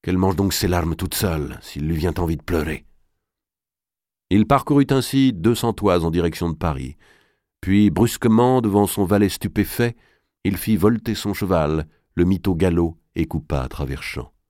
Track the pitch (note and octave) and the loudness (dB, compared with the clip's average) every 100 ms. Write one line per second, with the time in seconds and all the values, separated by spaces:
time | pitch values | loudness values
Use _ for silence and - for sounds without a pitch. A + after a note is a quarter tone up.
0 | - F#2 F#2 F#2+ G2 - G2 F2 D#2+ D#2+ | -2 0 2 2 -2 0 0 0 -2 -4
1 | F#2+ - G2+ D#2+ C#2+ C#2+ - - D2+ E2 | -6 -2 -2 -2 -6 -10 -14 -8 -4 -2
2 | F2 D#2+ E2+ E2 - E2+ D2+ D2 - _ | -2 -2 -4 -4 -2 -4 -2 -8 -12 _
3 | _ _ _ _ _ _ _ _ _ _ | _ _ _ _ _ _ _ _ _ _
4 | _ _ _ G2 G#2+ C#3 - C#3+ C#3 C3+ | _ _ _ 0 4 0 2 2 4 0
5 | - C3+ C3+ G2 F#2 A#2 A#2 G#2 G2+ F2+ | 0 2 2 2 0 2 -2 0 2 2
6 | E2 E2 E2+ D#2+ F2 D#2 F2 C2+ C2 D2 | 2 0 -2 -2 -4 -2 -4 -4 -8 -14
7 | _ _ _ _ _ _ F#2 G2+ G#2 E2 | _ _ _ _ _ _ 0 4 4 4
8 | A#2 - A2+ A2 B2 C3 A2 G2+ G2+ - | 0 2 2 4 4 4 2 2 2 0
9 | F#2 G2+ G2+ - G2 - G2+ - A#2+ A#2 | 0 2 2 0 -4 -2 -2 0 -2 -4
10 | _ _ _ _ - F#2+ - G#2+ G#2 A2+ | _ _ _ _ -4 -2 0 2 4 2
11 | A2+ G#2 G#2 G2 G2 F2+ D2+ D#2 D#2 _ | -4 -6 -4 -4 0 0 2 -2 -4 _
12 | _ - F2 F#2+ G2 E2+ F#2 E2+ E2+ D#2+ | _ 0 0 2 0 0 2 2 -2 -4
13 | _ - D#2+ D#2 - C#2+ C2 - C#2 C#2 | _ -6 -4 -4 -4 -6 -6 -8 -8 -8
14 | - - - _ | -10 -12 -14 _